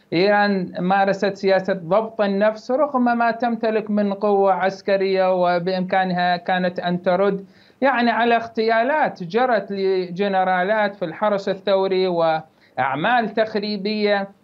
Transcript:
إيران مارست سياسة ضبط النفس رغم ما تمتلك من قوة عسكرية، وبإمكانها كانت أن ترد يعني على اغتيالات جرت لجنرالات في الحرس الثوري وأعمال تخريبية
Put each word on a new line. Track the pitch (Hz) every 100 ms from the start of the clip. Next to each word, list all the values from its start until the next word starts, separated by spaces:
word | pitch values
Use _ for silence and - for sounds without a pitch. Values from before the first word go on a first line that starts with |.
| _
إيران | 165 196 208 208 196 180 180
مارست | 180 196 196 190 202 196
سياسة | 190 185 185
ضبط | 180 160 202 220 -
النفس | 202 196 214 214 -
رغم | 262 294 254 240 240
ما | 233
تمتلك | 226 240 226 226 214 214
من | 208 202
قوة | 196 208 196 196
عسكرية، | 180 190 190 208 196 190 190 185
وبإمكانها | 185 175 175 175 185 185 190 185 175 180 175
كانت | 190 180 180 180
أن | 175 180
ترد | 185 180 202 196 190 - _ _
يعني | 269 240 240
على | 214 233 226
اغتيالات | 233 226 220 226 254 302 214 -
جرت | 170 214 254 214 208
لجنرالات | 196 190 190 175 175 202 190 185 185 190 220 208 202
في |
الحرس | 170 - 214 196 202
الثوري | 185 202 190 190 185 185
وأعمال | 170 165 156 - _ _ - 135 139 202 247 220 233
تخريبية | 220 214 208 208 202 214 208 202 196 -